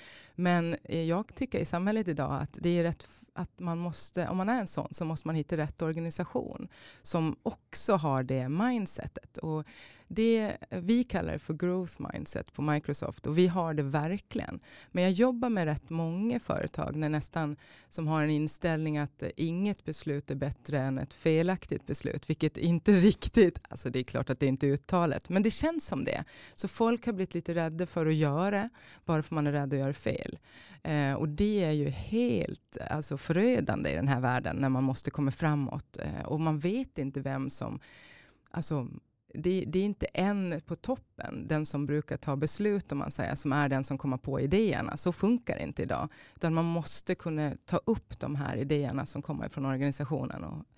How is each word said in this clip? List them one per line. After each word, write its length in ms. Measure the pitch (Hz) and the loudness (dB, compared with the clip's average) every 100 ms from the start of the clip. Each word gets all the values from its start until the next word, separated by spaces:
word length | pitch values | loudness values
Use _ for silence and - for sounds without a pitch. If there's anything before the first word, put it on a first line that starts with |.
| - - - - | -20 -20 -14 -2
Men, 400 | 180 175 170 - | 2 4 2 -2
eh, 200 | - 165 | -4 -2
jag 320 | 165 175 220 - | 0 0 -2 -4
tycker 240 | 262 - | -2 -2
i 60 | - | -2
samhället 420 | 175 190 220 180 | 0 0 0 0
idag 340 | 147 139 139 | -2 -2 -2
att 160 | 151 - | -6 -2
det 180 | 175 175 | 2 4
är 40 | |
rätt 200 | 170 170 - | 2 0 -10
f-, 100 | - - - | -20 -16 -10
att 240 | 175 - | -10 -6
man 180 | 180 165 | -4 -4
måste, 500 | 175 156 - 180 165 | -4 -6 -6 -4 -2
om 100 | 185 | 0
man 120 | 196 | 0
är 100 | 247 | 0
en 80 | 190 | -2
sån, 260 | - - | -4 -4
så 120 | - 160 | -4 -4
måste 220 | 160 160 | -4 -2
man 80 | 160 | -2
hitta 220 | 147 160 | 0 -2
rätt 240 | 151 - | -4 -2
organisation 840 | 160 160 165 - 175 254 - - - - - - | -4 -2 -4 -4 -4 -4 -6 -8 -12 -14 -20 -12
som 340 | - 170 160 - | -4 0 2 0
också 500 | 226 - _ - - 196 | -4 -6 _ -4 2 4
har 280 | 151 131 | 4 2
det 260 | 127 131 127 | 2 0 0
mindsetet. 880 | 160 240 247 190 - - - - - | 0 2 0 -2 -6 -8 -10 -14 -10
Och 260 | 160 156 151 - - - - | -4 -4 -6 -14 -20 -20 -8
det, 500 | 185 226 226 214 - - | 2 4 4 2 -4 -6
vi 340 | 185 175 240 | -4 2 2
kallar 300 | 247 190 160 | 2 0 -2
det 60 | - | -4
för 140 | - | -4
growth 400 | 160 180 180 175 - - | -2 0 0 -4 -8 -8
mindset 400 | - - - - | -6 -6 -6 -6
på 80 | - | -2
Microsoft 680 | 151 147 - - - - 135 | 0 0 0 -4 -4 -6 -2
och 100 | 160 | 4
vi 100 | 185 | 4
har 260 | 180 165 | 4 0
det 100 | 151 | 0
verkligen. 760 | 139 147 156 196 - - - - - - - | 0 0 -2 -4 -6 -6 -6 -8 -14 -20 -6
Men 120 | 180 | 2
jag 80 | 185 | 4
jobbar 380 | 185 254 240 247 | 6 4 4 0
med 160 | 208 156 | 2 2
rätt 240 | 147 - | 0 -4
många 500 | 165 165 170 220 240 | -2 -2 0 0 -2
företag 560 | - - - - - 151 | -2 -2 -2 -4 -4 -2
när 140 | 151 | 0
nästan, 460 | 151 - 165 151 147 - - - | 0 -2 -2 -2 -4 -12 -20 -14
som 180 | - 156 | -4 0
har 160 | 156 | 2
en 60 | 151 | 4
inställning 680 | 151 151 - 175 160 160 151 | 2 0 0 0 0 0 0
att, 260 | 143 - | -2 -6
eh, 60 | - - | -8 -2
inget 460 | 165 170 202 196 - | -2 0 0 -2 -4
beslut 460 | 156 156 143 - | -6 -2 -4 -2
är 40 | 139 | -4
bättre 440 | 143 - - 143 | -2 -4 -4 -2
än 180 | 131 131 | 0 -2
ett 160 | 143 | -4
felaktigt 720 | - 165 160 175 185 - - - | -2 4 4 4 0 -2 -6 -4
beslut, 440 | - - - - | -4 -2 -4 -2
vilket 280 | 156 - - | 0 0 2
inte 340 | 170 170 - | 2 4 6
<laughs> 0 | |
riktigt, 680 | 196 202 - - 233 180 - - | 8 8 6 4 6 6 6 -8
alltså 200 | - 131 | -8 -4
det 100 | 127 | -4
är 40 | |
klart 260 | 127 123 127 | -2 -2 -2
att 100 | 127 | 0
det 60 | 139 | 2
inte 220 | 131 143 | 2 2
är 40 | |
uttalet, 580 | 143 - 180 170 - - | 0 2 2 2 0 0
men 140 | 185 | 2
det 80 | 214 | 2
känns 340 | - 311 330 - | 2 0 0 -2
som 180 | 135 | -2
det. 200 | - - - - - | -2 -4 -6 -14 -18
Så 140 | - 190 | -8 -6
folk 380 | - 226 233 240 | 0 2 2 0
har 80 | |
blivit 200 | 190 185 | -2 -2
lite 220 | 170 170 170 | -4 -2 -2
rädda 300 | 160 160 180 | 0 -2 -4
för 200 | 175 160 | 0 2
att 100 | 156 | 4
göra, 540 | 147 147 196 202 226 - - - - | 4 2 2 0 -2 -8 -20 -12 -2
bara 180 | 156 | 0
för 120 | 151 160 | 0 0
man 120 | 147 | 2
är 40 | |
rädd 220 | 143 139 | 2 0
att 60 | 139 | 0
göra 140 | 135 | 0
fel. 460 | 143 - - - - _ - - - | -2 -2 -4 -6 -10 _ -20 -20 -10
Eh, 300 | 160 151 139 | -2 2 2
och 160 | 139 151 | 2 0
det 340 | 147 208 208 | 2 2 4
är 80 | 165 | 2
ju 180 | 151 143 | 2 0
helt, 880 | 135 - 220 247 101 - - _ - - | -2 -2 0 2 2 -2 -6 _ -10 -6
alltså 280 | 151 151 143 | -4 -4 -4
förödande 720 | - 165 233 247 - - 73 | 0 4 4 4 2 0 0
i 60 | 78 | 0
den 120 | 139 | 2
här 120 | 127 | 2
världen 360 | 127 127 - - | 2 0 0 0
när 140 | 135 | 2
man 140 | 131 | 2
måste 280 | 131 123 - | 2 0 -4
komma 200 | - 139 | -2 -2
framåt, 640 | - 160 147 135 - - - | 0 2 2 0 -4 -10 -8
eh, 260 | - - - | -6 -6 -4
och 140 | 151 | 0
man 200 | 160 156 | 0 0
vet 380 | 170 233 262 - | 0 -2 -4 -4
inte 240 | 135 139 | -4 -4
vem 280 | 135 135 135 | -4 -4 -4
som, 300 | - 117 107 - - - - - _ _ | -4 -6 -8 -12 -20 -20 -20 -20 _ _
alltså 360 | - - 147 - - _ _ _ | -6 -2 -2 -4 -10 _ _ _
det, 320 | - 170 185 - | -4 0 0 0
det 120 | 180 | 0
är 40 | |
inte 220 | 208 196 - | 0 0 -4
en 560 | - 190 202 180 160 - | 0 0 0 -2 -4 -6
på 100 | 170 | -8
toppen, 720 | - 262 - - - - - | -4 -6 -6 -12 -8 -6 -2
den 180 | 156 151 | 0 0
som 200 | 143 143 | -2 0
brukar 320 | 147 - - | -2 -2 -6
ta 180 | - 139 | -4 -2
beslut 560 | 151 - 208 202 - | 0 0 0 0 -2
om 60 | 143 | -4
man 140 | - | -4
säger, 240 | - - 147 | -4 -4 -2
som 160 | 147 | 0
är 160 | 143 143 | 2 2
den 140 | 135 | 2
som 140 | 131 139 | 0 -2
kommer 200 | 139 127 | -2 -2
på 220 | - 135 | -2 -2
idéerna. 580 | 139 196 214 - - - | 2 4 4 2 -2 -2
Så 160 | 180 | -2
funkar 440 | - 196 240 - - | 2 2 2 0 -4
det 60 | |
inte 200 | - - | -4 -4
idag. 260 | - 62 156 - - - | -2 -2 -4 -8 -20 -4
Utan 180 | 165 | 0
man 120 | 165 170 | 2 2
måste 500 | 170 151 - - 180 | 0 -2 -4 -2 -4
kunna 360 | 170 156 151 - - | -2 -2 -2 -4 -2
ta 120 | 175 - | -2 2
upp 340 | 220 - - | -2 -2 -8
de 160 | 131 139 | -4 -2
här 220 | 139 - | -2 -2
idéerna 480 | 139 147 135 139 139 | 0 0 0 -2 -4
som 160 | - | -6
kommer 280 | - 147 104 | -6 -4 -4
från 160 | - 135 | -4 -2
organisationen. 800 | 131 143 - 139 147 131 - | 0 0 0 -2 -4 -4 -8
Och 200 | - 151 - | -10 -10 -14